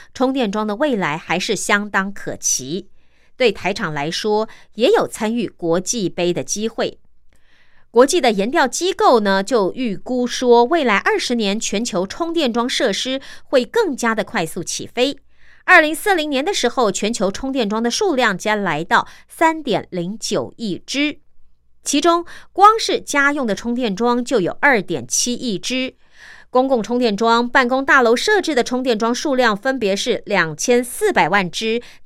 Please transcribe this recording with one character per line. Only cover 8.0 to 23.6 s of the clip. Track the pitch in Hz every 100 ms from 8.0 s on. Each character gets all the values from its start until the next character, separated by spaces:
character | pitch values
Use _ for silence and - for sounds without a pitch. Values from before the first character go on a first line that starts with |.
际 | 269 349
的 | 247
研 | 196 208
调 | 330 262
机 | - 359
构 | 359 415 240
呢， | 202 190
就 | 196 254 180
预 | - 254 185
估 | - 254 240
说， | - 254 233
未 | 240 339
来 | 254 196
二 | 381 415
十 | -
年 | 240 202 208
全 | - 208
球 | 240 185 190
充 | - 339
电 | 339 277
桩 | 233 240
设 | - 269
施 | 190 254 262 - -
会 | - 277
更 | 240 453 403 240
加 | 233
的 | 220
快 | 190 220
速 | 165 -
起 | 160 - -
飞。 | - 269 - - - - -
二 | - 359
零 | 302
四 | 311 415
零 | 370 302
年 | 262
的 | 320
时 | 392 240
候， | 254 220
全 | 190 214
球 | 240 202
充 | 196 269
电 | 269 208
桩 | 220
的 | 240
数 | 240 403
量 | 262 233 180
将 | 214 214
来 | 196 151
到 | 170 233 - - -
三 | - 320 320
点 | 294 170 -
零 | 180 170 220
九 | - 175 113 -
亿 | 226 135 -
只， | 269 294 - - - - - _ -
其 | - 285
中 | 339 339 339 - -
光 | - 403 440
是 | 415 349
家 | - 285 277
用 | 294 240
的 |
充 | 196